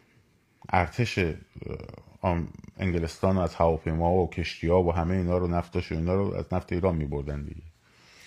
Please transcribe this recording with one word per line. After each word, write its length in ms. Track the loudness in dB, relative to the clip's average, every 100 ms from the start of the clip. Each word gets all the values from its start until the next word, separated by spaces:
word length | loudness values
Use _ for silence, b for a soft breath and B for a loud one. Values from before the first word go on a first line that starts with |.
| b b b _ _ _ 0
ارتش، 480 | 2 2 0 -2 0
اه، 180 | 0 -2 -12 -14 -12 -10 -12 -18 -20 -4
آم-، 260 | 0 0 -2 -10 -20 -4
انگلستان 600 | -2 0 -2 0 2 2
از 180 | 0 4
هواپیماها 580 | 2 4 0 0 2
و 160 | 2 2
کشتی‌ها 540 | -2 -6 -4 2 4
و 100 | 4
همهٔ 240 | 2 0 0
اینا 200 | 2 2
رو، 100 | 2
نفتاش 440 | 0 -2 -4 -2
و 40 | -2
اینا 200 | 0 0
رو 180 | 0
از 120 | -4 -4
نفت 200 | -4 -2
ایران 220 | 0 0 0
می‌بردن 480 | -2 -4 -6 -8
دیگه. 200 | -8 -12 -18 -20 B B B B